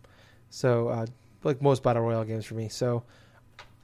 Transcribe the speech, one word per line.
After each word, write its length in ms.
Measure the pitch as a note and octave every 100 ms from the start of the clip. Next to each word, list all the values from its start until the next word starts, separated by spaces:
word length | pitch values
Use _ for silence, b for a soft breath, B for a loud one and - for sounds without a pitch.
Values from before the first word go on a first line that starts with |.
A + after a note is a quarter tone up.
| b b b b -
So, 380 | - C3 A#2+ A#2
uh, 180 | A#2 A2+ - - -
like 180 | D3+ B2+
most 220 | C#3+ B2+
battle 180 | B2+ A#2
royale 220 | A#2 A2+
games 220 | A2 A2 G#2
for 100 | A2+
me. 140 | A2
So 340 | - B2 A#2+ b b b b - - - -